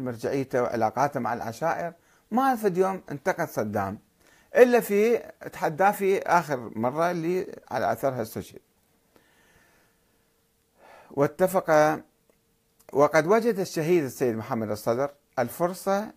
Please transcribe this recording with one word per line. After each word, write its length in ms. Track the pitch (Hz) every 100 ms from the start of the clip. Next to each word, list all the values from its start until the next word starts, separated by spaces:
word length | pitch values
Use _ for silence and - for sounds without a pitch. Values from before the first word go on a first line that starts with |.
مرجعيته 640 | 127 117 120 139 131 131
وعلاقاته 580 | 123 117 110 123 143 135
مع 140 | 113
العشائر 580 | 117 113 113 165 170 170 - _ _ -
ما 260 | 226 269 233
فد 220 | 214 175
يوم 240 | 190 185 -
انتقد 380 | 143 190 175 151
صدام، 500 | 135 107 104 98 107 _ _ _ _ _ -
إلا 240 | 247 240
في 380 | 190 202 226 233 - - 147
تحداه 380 | - 165 160 196
في 280 | 202 190 190
آخر 520 | - 170 147 127 110
مرة 360 | 107 123 151 175
اللي 440 | 175 165 180 - - -
على 220 | 123 104
أثرها 300 | 117 135 123
استشهد. 380 | 107 104 - - _ _ _ _ _ _ _ _ _ _ _ _ _ _ _ _ _ _ _ _ _ _ - - -
واتفق، 880 | 131 151 - 185 185 165 151 151 151 - _ _ _ _ _ _ _ -
وقد 340 | 135 147 160 156
وجد 320 | 226 233 196
الشهيد 460 | 175 170 156 180
السيد 320 | 131 - 123 110
محمد 340 | 107 117 107
الصدر 400 | 104 120 117 143 - _ -
الفرصة 720 | 120 - 175 185 196 196 220